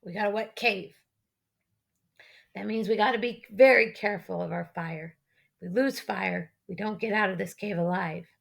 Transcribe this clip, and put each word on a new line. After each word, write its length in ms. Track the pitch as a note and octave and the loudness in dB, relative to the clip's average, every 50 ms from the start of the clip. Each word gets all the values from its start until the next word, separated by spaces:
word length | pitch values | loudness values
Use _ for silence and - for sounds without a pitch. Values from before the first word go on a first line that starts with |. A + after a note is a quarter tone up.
| _ | _
We 100 | F#3 E3+ | -10 -6
got 140 | G3+ G#3+ | -2 -2
a 40 | G#3 | 0
wet 240 | G3+ A3 A3 A3 - | 0 -2 -4 -6 -8
cave. 380 | - - A#3+ G#3 F#3+ E3 C3+ - _ _ _ _ _ _ _ _ _ _ _ _ _ _ _ _ _ _ _ _ _ _ _ _ _ - - - - _ _ _ | -2 0 0 0 0 -6 -12 -18 _ _ _ _ _ _ _ _ _ _ _ _ _ _ _ _ _ _ _ _ _ _ _ _ _ -20 -20 -20 -20 _ _ _
That 100 | F#3+ G3+ | -10 -8
means 220 | G#3+ A3 A3+ A3 | -4 -4 -2 0
we 80 | F#3 A3 | 0 2
gotta 240 | G#3 G#3 A3 B3+ A3+ | 4 4 2 2 2
be 240 | G#3 A#3+ A3+ - - - | -2 -4 -6 -6 -14 -18
very 400 | A3 F#3+ C4 C4+ B3+ A#3 A3 G#3+ | 6 8 8 10 10 8 6 2
careful 500 | E3+ - - G#3 G#3 F#3 - - F#3 E3+ | -2 -2 -2 -2 -2 -2 -6 -8 -6 -6
of 100 | F3+ E3+ | -4 -4
our 200 | E3+ F3 F3 E3 _ | -4 -6 -6 -8 _
fire. 420 | - E3 E3 E3 D#3 D#3 E3 - _ _ _ _ _ _ _ _ _ | -8 -8 -8 -8 -10 -12 -14 -18 _ _ _ _ _ _ _ _ _
If 100 | - F3+ | -12 -4
we 100 | F3+ A#3 | 0 0
lose 180 | C4+ C4+ C4 - | 0 0 0 -4
fire, 520 | - - G#3+ - G3 F#3 F3+ F3+ F3 - _ _ _ | -6 -6 -6 -2 -2 -2 -2 -4 -6 -8 _ _ _
we 80 | - F3+ | -14 -10
don't 240 | F3 G3+ G#3+ G#3+ F3+ | -6 -6 -6 -6 -4
get 140 | - A3 G3+ | -4 -2 0
out 160 | G#3+ G#3+ F#3+ | 2 2 0
of 80 | F#3+ | 0
this 160 | E3+ G3 F3+ - | -2 -6 -8 -8
cave 240 | _ - G#3 G3+ | _ -6 -4 -2
alive. 480 | E3+ E3+ F3 F3+ F#3 F#3+ E3 D#3 F3 E3+ _ _ _ | 0 0 0 0 -2 -2 -4 -6 -10 -12 _ _ _